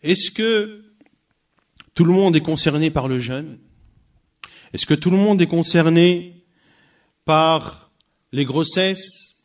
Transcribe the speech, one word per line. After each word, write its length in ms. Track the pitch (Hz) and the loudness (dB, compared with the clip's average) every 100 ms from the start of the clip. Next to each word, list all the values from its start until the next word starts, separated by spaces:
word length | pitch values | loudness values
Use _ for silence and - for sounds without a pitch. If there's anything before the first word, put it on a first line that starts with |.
Est-ce 300 | 147 190 - | 0 0 -2
que 520 | - 220 220 214 208 214 _ _ _ _ _ _ _ _ _ - | -2 -2 -2 -4 -12 -20 _ _ _ _ _ _ _ _ _ -20
tout 120 | - 165 | 0 2
le 80 | |
monde 220 | 185 196 160 | 4 4 2
est 60 | |
concerné 480 | 156 156 - 147 160 | 0 -2 -2 0 -2
par 180 | 156 131 | -2 -4
le 120 | 127 | -4
jeûne ? 400 | 120 127 156 117 _ _ _ _ _ _ _ _ - - _ | -6 -10 -12 -18 _ _ _ _ _ _ _ _ -20 -20 _
Est-ce 140 | - - | -10 -2
que 80 | 151 | 0
tout 160 | 175 | 2
le 60 | 185 | 2
monde 260 | 202 202 | 2 2
est 40 | 165 | 2
concerné 960 | 170 165 175 160 165 175 175 180 175 _ _ _ _ _ _ _ _ | 0 0 2 4 4 4 2 -6 -20 _ _ _ _ _ _ _ _
par 680 | - 156 160 160 151 - _ _ _ _ _ | 0 2 2 0 -4 -18 _ _ _ _ _
les 140 | 127 139 | -6 -4
grossesses ? 960 | 139 165 - 190 190 - - - _ | -2 -2 0 -2 -4 -8 -12 -18 _